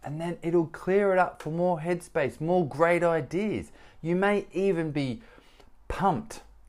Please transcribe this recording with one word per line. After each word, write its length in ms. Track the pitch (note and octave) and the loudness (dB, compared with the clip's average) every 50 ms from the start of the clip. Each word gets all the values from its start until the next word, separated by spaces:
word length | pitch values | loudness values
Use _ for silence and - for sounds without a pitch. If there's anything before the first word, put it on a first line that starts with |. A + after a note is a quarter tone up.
| - | -12
And 160 | - C#3+ D#3 | -10 -8 -6
then 180 | E3 F3 E3+ - | -6 -6 -6 -6
it'll 260 | - E3+ E3+ F3 D#3+ D3 | -2 0 2 2 2 0
clear 460 | - - - F#3 F#3 G3+ G#3 G3 F#3 | -4 -6 -2 0 2 2 4 4 4
it 60 | F#3 | 4
up 220 | F3+ - - - | 4 2 0 -6
for 80 | - D3+ | -8 -6
more 300 | D#3+ E3 F3 F3+ F3 D#3 | -2 0 0 0 0 0
headspace, 600 | D3+ F3 F3+ E3+ - - - D#3+ D3+ - - - | -2 -2 -4 -4 -4 -4 -2 -2 -2 -2 -2 -4
more 280 | D#3 E3 F3+ F#3 F3 C3 | -2 0 2 2 2 0
great 360 | - C3+ E3 E3 F3 F3 E3+ | 2 4 4 4 4 4 2
ideas. 680 | E3+ E3 D#3+ D3+ - - F3 G#3+ G#3+ F3 G#2 E2+ - - - - - - - | 2 2 0 -2 -4 -4 -2 -2 -2 -2 -4 -6 -8 -14 -20 -20 -20 -16 -8
You 140 | - D#3+ F3 | -4 -2 0
may 320 | F3+ G3 G3+ G#3 G3+ - - - | 2 2 2 2 0 -2 -4 -4
even 380 | E3+ F#3+ G3 F#3 E3 E3 D#3+ | 0 0 2 2 0 0 -2
be 300 | C#3 D3 C#3 C3 A#2+ A2+ - - - - - - - - - - - - - - | -2 -2 -2 -2 -4 -6 -10 -16 -20 -20 -20 -20 -20 -20 -20 -20 -20 -14 -10 -8
pumped 540 | - - F#3 G3 E3+ A2 D#3 - - - - - - - - | -4 0 0 0 0 0 -4 -8 -14 -16 -18 -20 -20 -20 -20